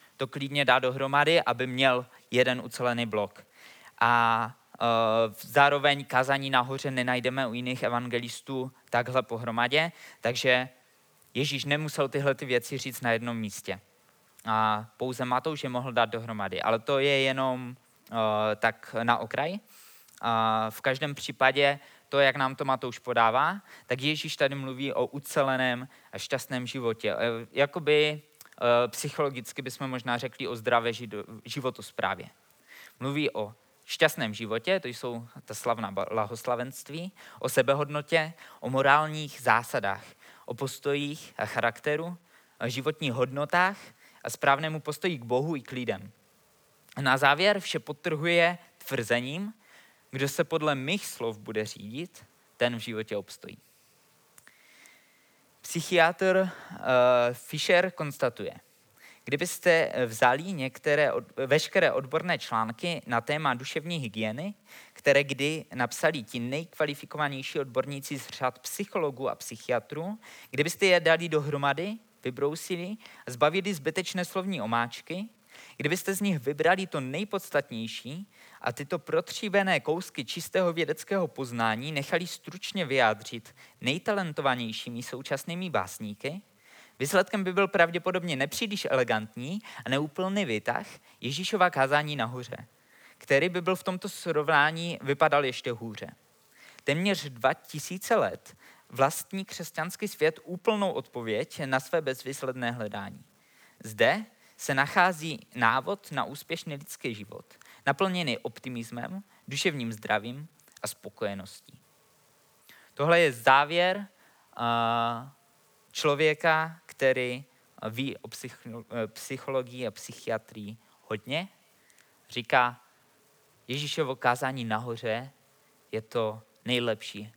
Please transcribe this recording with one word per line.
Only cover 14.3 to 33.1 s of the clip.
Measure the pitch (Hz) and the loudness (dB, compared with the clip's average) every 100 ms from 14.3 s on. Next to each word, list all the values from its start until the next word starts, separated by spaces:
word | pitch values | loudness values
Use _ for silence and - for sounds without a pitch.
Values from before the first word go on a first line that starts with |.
| - 113 | -10 0
A | 110 110 107 113 - | 2 4 2 -4 -6
pouze | 127 123 123 | -6 -4 0
Matouš | 127 160 151 | 0 0 -4
je | 135 | -4
mohl | 123 131 | -4 -2
dát | 117 110 | 2 2
dohromady, | 113 113 107 98 90 | 0 -6 -6 -4 -2
ale | 113 113 | 0 0
to | 127 139 | 2 2
je | 143 139 | 4 4
jenom, | 135 135 131 127 123 123 _ _ - | 2 2 0 -2 -6 -12 _ _ -6
eh, | 113 107 107 107 104 | 0 2 2 2 2
tak | 113 - - 113 | 0 0 -8 -2
na | 117 117 | 2 2
okraj. | 117 - 156 202 _ - - - - - | 0 -4 -4 -6 _ -20 -20 -20 -20 -6
A | 117 113 113 110 110 | 0 2 4 2 0
v | - | -2
každém | 135 131 147 139 | -2 0 -4 -6
případě | - 123 131 135 143 143 - - - | -10 2 4 6 2 2 -8 -20 -2
to, | 139 | 4
jak | 135 143 | 4 4
nám | 131 135 | -2 0
to | 139 | -2
Matouš | 131 127 - | 0 -2 -8
podává, | 123 120 113 127 156 196 - - - | -2 4 4 4 2 -2 -12 -18 -6
tak | 127 | -2
Ježíš | 143 156 156 - | -2 -2 -4 0
tady | 139 139 | 0 0
mluví | 135 127 139 | -6 -6 -4
o | - 127 | 0 -2
uceleném | 143 - 156 135 131 127 123 127 - - | -4 -2 0 2 2 2 0 -6 -16 -14
a | 98 | -12
šťastném | - 135 - 127 120 | -4 -4 -4 -6 -4
životě. | 135 120 110 107 | -2 -2 0 -2
Eh, | 67 117 117 117 | 0 0 -2 -4
jakoby, | 131 143 180 147 151 151 151 | 0 2 2 2 4 4 -2
eh, | _ _ - - 120 120 120 | _ _ -20 -2 4 4 4
psychologicky | - 147 - 143 127 110 - | -2 -6 -2 -2 -2 -10 -10
bychom | 131 - 135 | -10 -8 -6
možná | 127 123 120 | -6 -4 -4
řekli | 127 - 123 | -4 -6 -6
o | 117 | -4
zdravé | 117 120 117 | 2 2 2
žido-, | 110 113 104 - 113 117 | -4 -8 -10 -10 -14 -10
životosprávě. | 147 127 - - - 92 95 101 _ _ _ _ - - - | -6 -4 -6 -12 -2 -2 -2 -10 _ _ _ _ -20 -20 -8
Mluví | 131 | -4